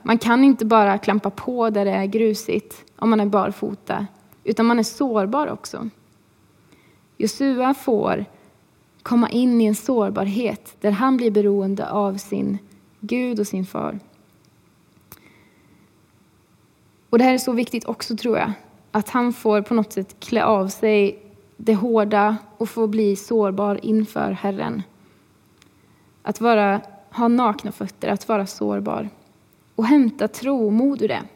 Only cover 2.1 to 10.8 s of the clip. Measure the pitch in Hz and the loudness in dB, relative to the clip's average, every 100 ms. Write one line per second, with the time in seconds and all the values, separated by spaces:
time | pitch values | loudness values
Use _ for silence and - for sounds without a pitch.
2.1 | 214 226 214 - 196 - - - - 220 | 0 0 0 -2 -4 -4 -20 -20 -4 0
3.1 | 214 208 202 190 202 208 202 - 202 202 | 2 2 2 0 -4 -8 -8 -8 -6 -6
4.1 | _ _ - - 226 226 240 220 - 277 | _ _ -8 -4 0 2 2 0 -2 -2
5.1 | 214 196 277 277 214 - - 226 _ _ | 0 0 -2 -4 -6 -12 -10 -10 _ _
6.1 | _ _ _ _ _ _ _ _ _ _ | _ _ _ _ _ _ _ _ _ _
7.1 | _ 214 - 277 254 254 277 - 214 - | _ -6 -2 -2 0 0 -2 -2 0 0
8.1 | - 202 - _ _ _ _ _ _ - | -2 -6 -16 _ _ _ _ _ _ 0
9.1 | 240 226 240 254 233 214 214 - 247 196 | 2 2 2 2 4 2 0 0 0 0
10.1 | 208 196 202 233 208 - - | -2 -2 -2 -4 -6 -14 -4